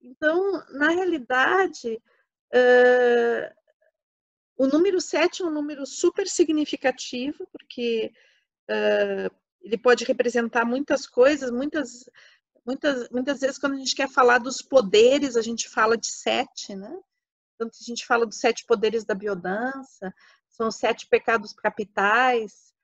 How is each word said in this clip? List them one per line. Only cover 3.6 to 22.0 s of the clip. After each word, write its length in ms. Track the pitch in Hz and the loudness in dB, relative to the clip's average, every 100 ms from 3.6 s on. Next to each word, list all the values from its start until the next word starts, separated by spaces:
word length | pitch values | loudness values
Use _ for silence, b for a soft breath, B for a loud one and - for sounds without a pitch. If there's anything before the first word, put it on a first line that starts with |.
| _ _ _ _ _ _ _ _ _ _ | _ _ _ _ _ _ _ _ _ _
o 100 | 269 | 0
número 320 | 294 381 359 | 2 2 0
sete 440 | - 330 339 - | -2 0 -2 -2
é 20 | |
um 60 | 359 | -6
número 340 | 302 294 285 | -4 -6 -8
super 420 | 269 - 349 - 392 | -12 -2 -2 -2 -6
significativo, 1200 | - 320 311 294 277 262 254 - 247 262 311 381 | 0 2 2 -2 -2 -4 -4 -8 -8 -8 -8 -16
porque, 600 | - _ - 240 226 220 b b b b _ - | -20 _ -8 -4 -4 -6 b b b b _ -8
ah, 600 | 214 214 208 202 196 190 _ _ _ | -2 0 2 0 -2 -6 _ _ _
ele 160 | 190 220 | -8 -2
pode 280 | 247 240 | 2 2
representar 600 | 233 262 240 240 233 240 | 2 -2 0 0 -2 -2
muitas 420 | 233 247 294 277 - | -2 -2 -2 -4 -4
coisas, 440 | - 254 294 262 | 4 4 4 -4
muitas, 580 | 240 285 311 254 240 - b b b _ _ | -4 -4 -4 -8 -12 -20 b b b _ _
muitas, 460 | - 269 302 262 233 | -10 -4 -2 -2 -4
muitas 300 | 247 262 285 | -6 -4 -2
vezes 180 | 269 269 | -4 -2
quando 160 | 285 | -4
a 40 | 277 | -4
gente 160 | 262 | -6
quer 140 | - 269 | -4 -2
falar 300 | - 247 247 | 2 4 4
dos 240 | 240 254 | 0 -10
poderes, 760 | - 269 208 208 233 285 277 233 | 2 2 4 6 6 6 2 -2
a 60 | |
gente 260 | 220 233 - | -2 -6 -6
fala 300 | - 220 226 | 0 2 2
de 120 | - | -4
sete, 640 | - - 226 277 - - | -8 -4 -2 -4 -8 -14
né? 240 | 196 202 349 _ _ _ _ _ | -14 -14 -16 _ _ _ _ _
Então, 160 | _ 233 | _ -10
se 120 | - | -10
a 20 | 226 | -14
gente 180 | 233 | -12
fala 220 | - 240 226 | -2 0 0
dos 120 | - | -2
sete 260 | 240 226 - | -2 -2 0
poderes 380 | 226 214 226 | 0 2 -2
da 100 | 214 | -4
biodança, 1000 | 208 208 196 180 196 254 269 262 _ 185 - b b _ | -6 -4 -6 -4 -4 -6 -8 -16 _ -14 -14 b b _
são 180 | _ 220 | _ -6
os 80 | 208 | -2
sete 300 | 233 233 - | -2 -2 0
pecados 460 | 233 - 226 208 | 0 2 -2 -2
capitais 1200 | - 214 - 202 - | -6 -8 -6 -10 -2